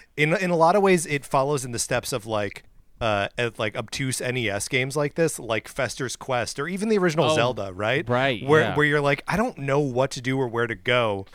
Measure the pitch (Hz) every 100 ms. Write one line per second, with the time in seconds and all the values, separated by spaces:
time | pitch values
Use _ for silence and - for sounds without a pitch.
0 | - - 151 190 185 170 165 202 196 180
1 | 147 147 - 139 139 147 127 117 - 123
2 | - 123 110 107 101 - - _ _ -
3 | 117 101 101 - 120 - 107 127 113 -
4 | 131 120 127 127 110 98 - 131 131 143
5 | 147 - 160 - 117 110 - - 117 -
6 | 127 - - 123 107 - 156 185 220 208
7 | 180 156 156 156 120 113 98 92 107 135
8 | 120 123 135 110 135 151 110 143 147 147
9 | 143 143 - 175 247 - 139 143 143 120
10 | 139 - 123 131 123 117 117 101 127 123
11 | 113 98 95